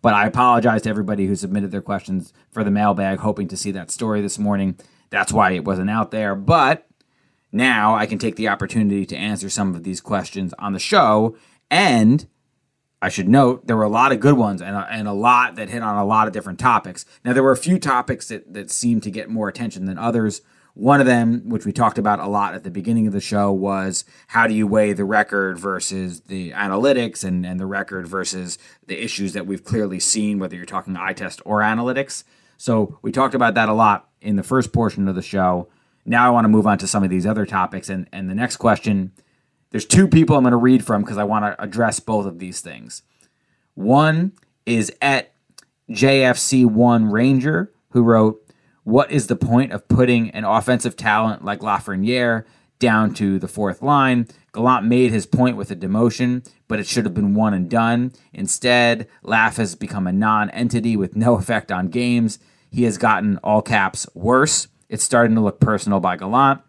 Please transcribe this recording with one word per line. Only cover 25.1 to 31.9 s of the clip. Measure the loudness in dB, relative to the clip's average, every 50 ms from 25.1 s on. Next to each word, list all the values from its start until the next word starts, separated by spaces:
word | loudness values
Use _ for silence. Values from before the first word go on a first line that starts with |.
| 0 0 0 0 -2 -2 -2 -2 -4 -6
versus | -6 -6 -6 -6 -6 -8 -8 -8 -8 -8 -10 -14
the | _ _ -12 -10 -10 -10
analytics | -8 -6 -4 -2 -2 0 2 2 2 2 0 -4 -8 -8 -6
and, | -4 -4 -4 -4
and | -4 -6 -8
the | -8
record | -6 -6 -8 -8 -8 -10 -10 -10 -6
versus | -6 -6 -6 -6 -8 -10 -10 -12 -12 -16 _ -20 -20 _ _
the | -12 -10 -10 -8
issues | -8 -6 -6 -6 -6 -6
that | -8 -8 -8
we've | -8 -10 _
clearly | -6 -4 -2 -2 -4 -4 -4
seen, | -4 -2 -2 -2 -2 -2 -2 -4
whether | -4 -6 -10
you're | -14 -14
talking | -10 -10 -10 -8 -8 -10
eye | -6 -6 -6 -6
test | -6 -10 -12 -12 -14 -6
or | -2 0 2
analytics. | 2 2 0 0 -2 -2